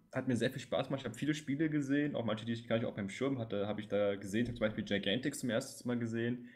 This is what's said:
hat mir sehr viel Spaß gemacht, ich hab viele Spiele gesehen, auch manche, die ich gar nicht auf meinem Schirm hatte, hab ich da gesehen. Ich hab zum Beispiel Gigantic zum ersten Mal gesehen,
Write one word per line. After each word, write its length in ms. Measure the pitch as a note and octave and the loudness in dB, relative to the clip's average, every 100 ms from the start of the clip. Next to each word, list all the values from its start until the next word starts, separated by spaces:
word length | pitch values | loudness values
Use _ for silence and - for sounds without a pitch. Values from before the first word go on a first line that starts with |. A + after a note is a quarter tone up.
| - | -6
hat 140 | C3 C3+ | -4 0
mir 80 | A#2 | 2
sehr 160 | A#2 | 2
viel 80 | C3 | -2
Spaß 260 | - - C3+ | 0 0 0
gemacht, 120 | C3+ | -2
ich 40 | A#2 | -4
hab 100 | - | -2
viele 180 | C#3+ | 0
Spiele 360 | D3+ - C#3+ D#3+ | 0 0 0 2
gesehen, 480 | D3+ C3+ C#3+ D3 - | 2 2 2 2 0
auch 80 | G#2+ | 0
manche, 180 | A2 A2+ | -2 -2
die 60 | |
ich 160 | A#2 - | -4 0
gar 80 | A#2 | 0
nicht 100 | - | 0
auf 120 | - | -2
meinem 100 | G2 | -6
Schirm 300 | - C3+ B2+ | 0 0 0
hatte, 260 | A2+ G2+ G2+ | -2 -2 0
hab 140 | G#2 | -2
ich 80 | G#2+ | 0
da 280 | G2+ G2+ G2+ | 2 4 2
gesehen. 260 | G2+ G#2+ | 0 0
Ich 60 | A#2+ | 0
hab 60 | - | 2
zum 100 | G#2+ | 0
Beispiel 160 | G#2+ | 0
Gigantic 520 | G2 G2+ G2 A2+ D3+ - | 0 0 2 2 0 -2
zum 140 | B2+ | 0
ersten 360 | A2 C3 - B2 | 0 -2 -6 -2
Mal 100 | A#2+ | 0
gesehen, 520 | A#2 A#2 A#2 A#2+ - | 0 0 0 0 -6